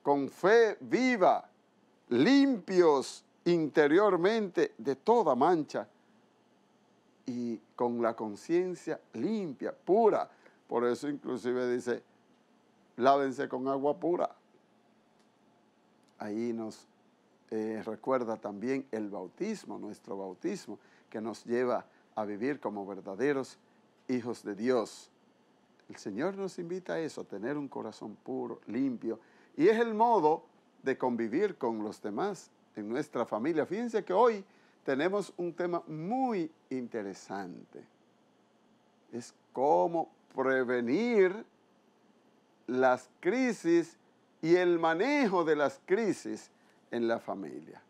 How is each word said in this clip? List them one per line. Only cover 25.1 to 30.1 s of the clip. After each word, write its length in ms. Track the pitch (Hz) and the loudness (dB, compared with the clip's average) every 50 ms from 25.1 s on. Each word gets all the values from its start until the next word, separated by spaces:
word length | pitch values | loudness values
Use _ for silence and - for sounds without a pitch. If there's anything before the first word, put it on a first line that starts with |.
| _ _ _ _ _ _ _ _ _ _ _ _ _ _ _ | _ _ _ _ _ _ _ _ _ _ _ _ _ _ _
El 100 | _ 98 | _ -20
Señor 380 | - - 117 95 104 147 190 196 | -14 -12 -10 -6 -4 -4 -6 -4
nos 220 | 196 196 180 - | -6 -10 -10 -8
invita 360 | - 175 165 180 185 175 - 170 | -10 -10 -8 -10 -10 -8 -6 -6
a 60 | 160 | -6
eso, 220 | 165 156 - - | -6 -6 -8 -10
a 40 | 92 | -12
tener 300 | _ - - 107 127 147 | _ -12 -8 -6 -6 -6
un 140 | 151 143 123 | -6 -8 -8
corazón 460 | - 117 110 110 107 - - 110 101 | -10 -10 -10 -10 -12 -12 -14 -16 -16
puro, 440 | _ _ - 131 131 123 117 113 - _ | _ _ -10 -8 -8 -8 -8 -10 -14 _
limpio, 540 | - 101 127 139 135 123 110 - 113 110 - _ _ _ _ - _ _ | -8 -4 -2 -2 -2 -2 -4 -6 -6 -6 -8 _ _ _ _ -20 _ _
y 140 | - 147 202 | 4 4 4
es 100 | 220 226 | 6 4
el 140 | 240 233 220 | 0 0 2
modo 500 | 208 226 240 | 2 2 4